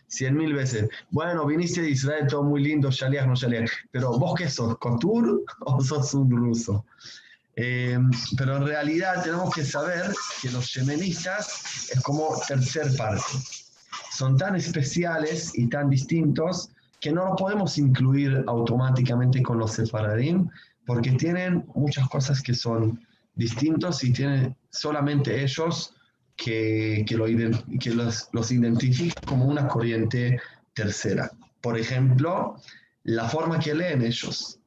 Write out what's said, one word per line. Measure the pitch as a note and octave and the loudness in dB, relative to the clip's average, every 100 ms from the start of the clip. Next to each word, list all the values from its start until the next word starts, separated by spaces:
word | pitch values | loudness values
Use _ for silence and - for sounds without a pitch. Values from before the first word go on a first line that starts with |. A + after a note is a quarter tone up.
| _ | _
cien | - C3 C#3+ | -4 0 0
mil | D#3+ | 0
veces. | C#3+ B2+ A#2 G#2 - - | 0 -2 -2 -2 -4 -6
"Bueno, | D3 E3+ F3 D3 | -4 -2 -2 0
viniste | D#3 F3 E3+ | 0 0 0
de | D#3+ | 0
Israel, | C3+ C3+ D3+ C#3 | 0 0 0 0
todo | C#3+ | 0
muy | C#3+ C#3+ | 2 2
lindo, | C#3+ D#3 C3+ | 2 2 2
shaliach, | B2+ C3 C#3+ B2+ | 0 0 0 2
no | B2+ | 2
shaliach. | C3 A#2 A#2 - - | 0 0 -2 -4 -6
Pero | B2+ B2+ A#2 | -4 0 2
¿vos | F3 E3+ | 0 0
qué | E3 | -2
sos? | C3 A2+ A2+ | -2 -2 -2
¿Cotur | A#2+ A#2 F3 A#3 A#3 - - - | -2 0 2 2 2 0 -4 -8
o | - C3 | -2 0
sos | C3+ D3+ C3 | 2 0 0
un | C#3 C3 | 2 4
ruso?". | A#2+ A#2+ A2+ A#2 G2+ - _ - - - - _ - | 4 2 0 0 -2 -4 _ -20 -20 -20 -20 _ -6
Eh, | B2 B2 B2 B2 B2+ A#2 - B2+ | -2 0 0 4 4 4 0 -2
pero | C3 C#3 | 0 0
en | C#3+ | 0
realidad | D3+ D3 D#3+ F#3 F3 | 0 0 0 0 0
tenemos | E3 E3+ F3+ | 0 -2 -2
que | D#3+ C3+ | -2 -2
saber | C#3+ D#3+ F3 F#3+ F#3+ - - | -2 -2 -2 -2 -4 -6 -6
que | B2+ | -4
los | B2 B2+ | -4 -4
yemenistas | C3 C3+ D3+ F#3 E3 F#3 G3+ G#3 - - - - | -2 -2 0 -2 -2 -4 -6 -6 -10 -10 -10 -4
es | C3 | -2
como | C#3+ D3 D#3 D#3 - | 0 0 -2 -2 -2
tercer | C3+ B2 D#3+ C#3+ C3 | 0 0 0 0 0
parte. | G#2+ - - C3 - - - _ _ - - | 0 -2 -2 -6 -8 -12 -18 _ _ -14 -10
Son | - C3 C3+ | -4 2 2
tan | F#3+ F#3 | 2 0
especiales | E3 D#3+ C3 E3+ E3+ D#3+ D#3 D#3+ - - | -2 -2 -2 0 0 0 -2 -2 -4 -2
y | A#2 | 0
tan | C#3+ C#3+ | 2 2
distintos | C3+ - E3 D#3 C3+ E3 F3+ - _ _ _ | 2 2 2 2 2 0 -2 -8 _ _ _
que | D3+ | -2
no | E3 F#3 | 0 0
los | F#3 | 0
podemos | F#3+ G#3 F3+ D3 | 0 0 0 2
incluir | C#3 B2+ C3 C#3 C#3 C3+ C3+ | 4 4 4 4 2 0 0
automáticamente | A#2+ A#2 A#2+ C3 B2+ B2+ A#2+ B2+ C3 | 0 0 2 2 2 2 2 4 2
con | B2+ A2+ | 2 0
los | A2 | 0
sefaradim, | A2 G#2 G#2+ G#2+ A2 C#3+ F#3 F3+ - - _ - | -2 -2 -2 -2 0 2 2 0 -4 -20 _ -4
porque | A#2+ A#2 | -2 2
tienen | B2+ D#3+ F3 F#3 F3 - - | 2 2 0 0 -2 -2 -2
muchas | D3 C3+ C3 | 0 2 0
cosas | C#3+ C3 C3+ | 0 0 -2
que | - | 0
son | A2+ A#2 A2+ A2 A2+ - _ _ - | -2 0 0 0 -2 -8 _ _ -4
distintos | A#2 - D3+ D#3+ F3 - | -4 0 0 2 0 0
y | B2+ | 0
tienen | B2 C#3 C3+ B2+ - _ | 2 2 2 0 -4 _
solamente | - D3+ D3+ C#3+ C#3+ B2 A2 | -6 -4 0 2 2 0 0
ellos | C#3 D3 D#3+ E3 - - _ _ _ - | -2 0 -2 -2 -8 -14 _ _ _ -10
que, | A#2 A2 A2 A2 A2 G#2+ G#2+ | -4 0 0 0 0 0 0
que, | A2+ | 0
lo | A2 | 2
ident-, | A2+ A2+ A2+ - C3 | 2 2 0 -2 -4
que | B2 | -2
los, | A#2 A#2 A2+ - | 0 0 -4 -4
los | A#2 A2 | -4 0
identifica | B2 A#2+ A#2 C3 B2+ E3+ - - | 2 4 2 2 2 0 -4 -2
como | C3 C3 | 2 2
una | D3 B2+ | 2 0
corriente | A#2+ A#2 A2+ A2 B2 B2 B2 - - _ | 0 0 0 0 0 2 0 -2 -18 _
tercera. | - G#2 - G#2 F#2 - - - _ | -4 -4 -2 -2 -2 -4 -10 -20 _
Por | A#2+ A2+ | -4 -2
ejemplo, | A2+ B2+ C3 B2+ D#3+ G3 - - - - _ _ | -2 2 4 4 4 0 -4 -8 -18 -20 _ _
la | - A2+ A#2 | -2 -2 0
forma | D#3 D#3+ D#3+ | -2 0 0
que | D3+ D3+ | 0 -2
leen | F3+ C#3 | 0 0
ellos. | A#2 A#2 - - - - | 0 -2 -6 -8 -10 -14